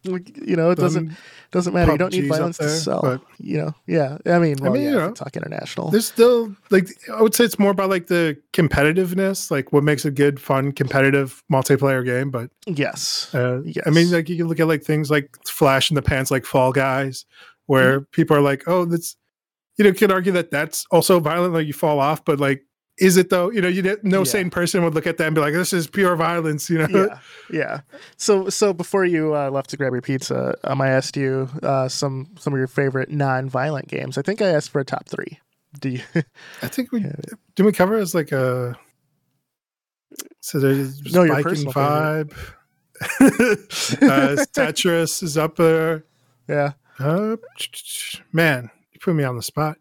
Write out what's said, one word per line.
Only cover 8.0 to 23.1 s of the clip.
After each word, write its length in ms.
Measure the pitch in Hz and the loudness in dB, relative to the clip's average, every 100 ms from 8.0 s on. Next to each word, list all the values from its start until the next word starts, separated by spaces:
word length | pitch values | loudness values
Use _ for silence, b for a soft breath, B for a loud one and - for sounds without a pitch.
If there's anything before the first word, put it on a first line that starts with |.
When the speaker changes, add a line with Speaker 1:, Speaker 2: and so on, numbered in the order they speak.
| 175 | 0
Speaker 2:
the 300 | 175 165 147 _ | 0 0 -2 _
competitiveness, 1000 | - 156 147 147 175 180 180 190 190 - | 0 2 4 2 2 0 0 -2 -4 -4
like, 220 | 143 131 | -4 2
what 100 | 147 | 2
makes 220 | 147 147 | 2 0
a 60 | 156 | -2
good, 280 | 135 143 139 | 2 2 0
fun, 320 | - 135 139 | -2 0 0
competitive 720 | 135 131 139 135 139 135 - _ | -2 0 2 4 2 -2 -10 _
multiplayer 540 | 135 131 135 139 131 | 0 2 2 2 0
game, 260 | 127 123 139 | 0 -2 -4
but 200 | 127 123 _ - | -6 -10 _ -10
Speaker 1:
Yes. 680 | 147 139 - - - - | -4 -4 -6 -8 -8 -6
Speaker 2:
uh, 280 | 135 123 127 | -2 -2 -2
Speaker 1:
Yes. 180 | 160 160 | -6 -6
Speaker 2:
I 40 | 160 | 2
mean, 200 | 156 170 | 4 4
like, 180 | 175 156 | 2 -2
you 80 | 170 | -4
can 100 | 170 | -2
look 140 | 160 | 0
at, 60 | 160 | 0
like, 160 | 156 | 0
things 260 | - 151 147 | 0 -2 0
like 240 | 151 143 - | -2 -2 -16
flash 440 | - - 143 135 - | -14 2 4 4 2
in 40 | |
the 60 | 147 | 0
pants, 300 | - 135 135 | 0 -2 0
like 140 | 135 | -2
Fall 260 | - 139 127 | 0 2 2
Guys, 540 | 135 135 131 135 127 - b b b | 2 0 -2 -4 -8 -18 b b b
where 340 | - 135 127 135 | 0 4 6 4
Speaker 1:
Mm-hmm. 20 | 139 | -2
Speaker 2:
people 260 | - 160 147 | -2 2 4
are 40 | |
like, 220 | 143 139 - | 4 0 0
"Oh, 180 | 180 | 0
that's," 320 | 175 170 - - _ _ _ _ _ - | 0 -4 -6 -16 _ _ _ _ _ 4
you 60 | |
know, 60 | 208 | 4
you 60 | |
could 160 | 185 208 | 6 2
argue 200 | 190 185 | 2 2
that 180 | 180 170 | 0 0
that's 340 | 143 156 - - | -4 -4 -8 2
also 300 | 170 160 180 | 2 4 4
violent, 340 | 147 170 180 | 4 0 0
like, 140 | 165 156 | 0 -2
you 60 | |
fall 260 | 139 160 147 | -2 0 2
off, 240 | 139 156 | 0 0
but, 160 | - 143 | -2 0
like, 240 | 139 135 _ _ _ - | 0 -2 _ _ _ 0
is 160 | 185 | 4